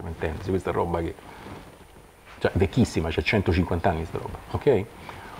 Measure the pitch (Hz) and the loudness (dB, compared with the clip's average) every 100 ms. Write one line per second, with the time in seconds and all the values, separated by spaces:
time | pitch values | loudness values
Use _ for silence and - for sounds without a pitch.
0 | 90 80 85 76 87 95 90 - 85 85 | -10 -6 -4 -4 -2 -2 0 -2 0 -2
1 | 82 - - - - - - - - - | -2 -6 -14 -16 -14 -16 -16 -20 -20 -20
2 | - - - - - - 98 - 101 101 | -20 -20 -20 -2 0 4 4 4 4 2
3 | 80 87 - 104 92 85 85 85 98 80 | 0 0 2 2 4 4 2 2 2 0
4 | 80 - - - - - 147 104 113 - | -2 -6 -8 -10 -6 0 4 4 2 -8
5 | - - - - | -16 -14 -14 -16